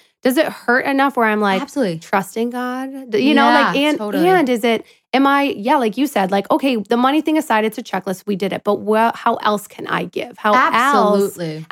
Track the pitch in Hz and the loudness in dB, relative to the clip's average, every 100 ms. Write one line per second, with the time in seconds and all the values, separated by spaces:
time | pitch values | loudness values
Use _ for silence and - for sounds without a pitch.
0 | _ _ 262 262 302 - - 254 277 269 | _ _ 0 2 0 -2 -2 0 0 0
1 | 277 247 220 214 202 190 269 285 208 165 | 0 2 0 2 0 0 -2 -2 -2 -4
2 | - 196 190 226 240 247 247 254 269 269 | -4 -4 -4 -6 -6 -6 -8 -8 -10 -12
3 | 262 220 262 - - - - 277 294 294 | -4 0 2 4 4 4 2 0 0 -2
4 | 208 202 349 370 262 240 233 220 - _ | -4 0 4 4 2 0 0 -2 -6 _
5 | - 262 277 277 277 208 208 294 226 220 | -4 0 2 2 0 -2 0 0 0 -2
6 | 285 208 190 196 196 - 277 240 202 233 | -2 0 0 -2 0 0 0 -2 -2 0
7 | 254 302 302 311 - 220 220 233 220 190 | 2 2 0 0 0 0 0 -4 -8 -8
8 | 196 185 214 190 196 180 208 208 202 214 | -6 -8 -4 -4 -4 -4 -2 -2 0 2
9 | 226 - 233 226 214 208 - - - 165 | 2 0 -2 0 0 -2 -6 -12 -4 -4
10 | 175 - 240 - 214 220 311 226 262 277 | -4 -8 -12 -4 2 4 4 2 2 2
11 | 208 202 202 - 165 156 160 | 4 2 0 -4 -8 -8 -4